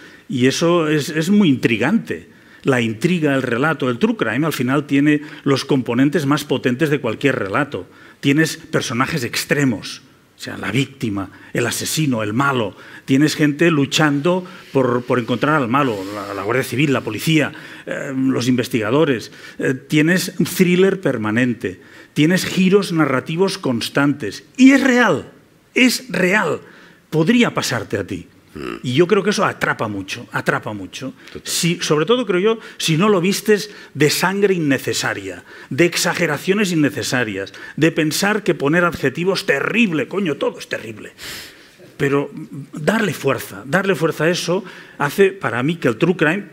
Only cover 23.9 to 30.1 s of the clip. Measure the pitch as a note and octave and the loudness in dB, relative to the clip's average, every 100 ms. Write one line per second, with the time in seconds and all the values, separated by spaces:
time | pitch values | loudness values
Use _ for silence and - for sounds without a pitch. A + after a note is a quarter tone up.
23.9 | - C#3+ C#3 G#2 - - - C4 C#4 C#4 | 0 0 0 -4 -8 -16 6 8 8 4
24.9 | B3 A3+ C#3 F2 - _ _ _ - B3 | 4 4 2 -2 -16 _ _ _ 2 2
25.9 | - - F3 F3+ G3+ F3 B2+ - - - | 2 -6 -2 2 2 0 -4 -8 -20 -20
26.9 | - _ D3+ D#3+ A#3+ A3+ C#3+ B2+ B2 G2 | -20 _ 0 4 4 4 0 -4 -4 -4
27.9 | G#2 F#2 F#2 - - _ D#2 C2 A1+ - | -6 -4 -8 -12 -20 _ -12 -10 -8 -4
28.9 | B2 F3 G3 F#3 G3 E3+ G#2+ D#3 C#3+ A#2 | 2 4 4 2 0 0 0 0 0 -2
29.9 | G2+ F#2+ | -6 -8